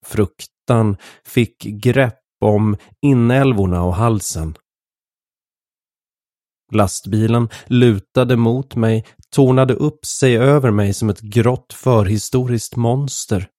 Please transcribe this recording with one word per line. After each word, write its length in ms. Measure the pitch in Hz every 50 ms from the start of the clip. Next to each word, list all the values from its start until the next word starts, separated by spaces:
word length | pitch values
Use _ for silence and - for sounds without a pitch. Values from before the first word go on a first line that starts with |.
| _
Fruktan 880 | - - 107 104 92 _ _ - - _ _ _ - 123 117 113 107 98 - - - - _ _
fick 380 | - - 131 117 107 _ _ -
grepp 580 | 107 107 104 104 123 120 131 135 120 - _ _ _ _ _
om 360 | - 107 107 104 107 107 104 - - _ _ _ -
inälvorna 840 | 143 139 123 117 117 123 135 139 135 127 98 98 92 90 87 87
och 100 | 90 90
halsen. 600 | 85 113 117 113 104 - - - 82 80 78 76 - _ _ _ _ _ _ _ _ _ _ _ _ _ _ _ _ _ _ _ _ _ _ _ _ _ _ _ _ _ _ _ _ _ _ _ _ _ _ _ _ _ _ 110
Lastbilen 760 | 107 104 92 - - - 104 98 110 110 110 113 120 120 113 - - -
lutade 720 | - 127 123 127 123 110 98 - _ _ 131 127 120 127
mot 400 | 117 117 113 117 131 135 _ -
mig, 300 | 120 113 113 113 110 110 - _ _ _ _
tornade 440 | - - 139 127 131 131 131 127 123
upp 320 | - 143 151 147 _ -
sig 300 | - - - - 131 120
över 340 | 113 123 139 143 151 135 123
mig 240 | 104 104 104 98 98
som 140 | - - 107
ett 120 | 101 -
grått 520 | 113 107 101 120 110 120 127 127 _ _ -
förhistoriskt 1040 | - - 131 123 113 104 92 107 107 - - - 127 127 123 123 113 - - -
monster. 760 | - 117 117 120 131 143 139 - - - - 110 92 92 - _